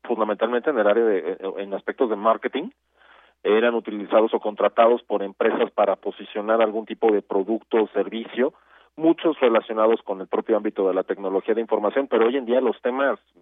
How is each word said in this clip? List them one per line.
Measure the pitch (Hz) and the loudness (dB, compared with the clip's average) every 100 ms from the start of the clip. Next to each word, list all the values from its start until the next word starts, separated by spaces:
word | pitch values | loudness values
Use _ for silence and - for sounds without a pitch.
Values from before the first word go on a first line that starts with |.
fundamentalmente | - 113 107 101 117 123 156 | -6 -2 -2 0 0 -2 -2
en | 127 | 0
el | 104 | 2
área | 110 | 4
de, | 113 95 | 2 0
eh, | 78 95 95 95 | -2 -8 -8 -8
en | 101 | -8
aspectos | 98 - - 123 | -8 -6 -2 -2
de | |
marketing. | 104 110 110 123 131 208 - _ _ _ _ _ _ | 0 0 0 -2 -6 -8 -14 _ _ _ _ _ _
Eran | 98 107 120 | 0 2 2
utilizados | 117 104 104 92 110 113 | 0 -4 -8 0 2 4
o | 110 | 0
contratados | 107 104 104 - 117 120 | -4 0 0 4 4 4
por | - 104 | -2 -4
empresas | 98 - 113 110 113 | -4 -2 -2 0 -2
para | - 101 95 | 0 0 0
posicionar | 101 - 98 107 104 113 | -6 -12 -12 -8 -2 0
algún | 107 107 107 | 0 -2 -8
tipo | 110 113 | -2 2
de | 101 | 2
producto | - 98 95 113 - 113 | 0 -2 -2 -4 -2 -2
o | 104 | 0
servicio, | 104 95 110 113 117 135 - _ _ _ | -2 -4 -6 -8 -2 -2 -4 _ _ _
muchos | - 160 160 165 147 | -2 0 2 0 2
relacionados | 123 113 - 110 110 113 | 2 2 0 0 2 2
con | - 95 | -2 -10
el | 92 | -6
propio | 107 110 107 | -4 0 0
ámbito | 107 - 95 | 0 0 0
de | |
la | 92 | 0
tecnología | - 98 95 95 - | -2 -4 -2 -2 -2
de | 110 | -2
información, | 113 107 104 135 139 | 0 -2 0 -2 0
pero | 113 113 | 2 2
hoy | 135 | 0
en | |
día | 117 123 | -2 0
los | 123 - | 0 -2
temas | 123 131 139 107 _ _ | -4 -2 -2 -4 _ _